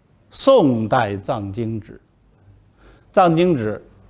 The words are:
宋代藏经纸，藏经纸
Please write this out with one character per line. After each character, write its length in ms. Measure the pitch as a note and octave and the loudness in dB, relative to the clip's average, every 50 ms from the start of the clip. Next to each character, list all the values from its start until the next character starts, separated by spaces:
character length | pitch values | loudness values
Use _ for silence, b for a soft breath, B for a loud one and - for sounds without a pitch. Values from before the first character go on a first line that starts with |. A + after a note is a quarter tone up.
| _ _ _ _ _ _ | _ _ _ _ _ _
宋 560 | - - - C#4 C4+ B3 F3 C3+ A#2+ A2+ A2 | -18 -4 2 4 4 4 4 4 2 0 -2
代 300 | G#2 B2 B2+ A#2 G2+ G2+ | -2 0 0 0 -2 -4
藏 340 | G2 G2 - C3+ A2 G2+ G2 | -8 -6 -8 -8 -6 -8 -8
经 300 | F#2+ A#2 A2+ A2 A2+ G#2+ | -8 -8 -8 -8 -8 -10
纸， 180 | - - - - _ _ _ _ _ _ _ _ _ _ - _ _ _ b b b b b b b b _ | -12 -14 -20 -20 _ _ _ _ _ _ _ _ _ _ -20 _ _ _ b b b b b b b b _
藏 220 | G#3 F#3 F3 D#3+ | 2 4 4 4
经 220 | D#3+ F3 F3+ E3+ | 2 2 2 0
纸 260 | B2+ G#2+ G#2+ G2+ - - - _ _ _ | 0 -2 -4 -6 -8 -12 -20 _ _ _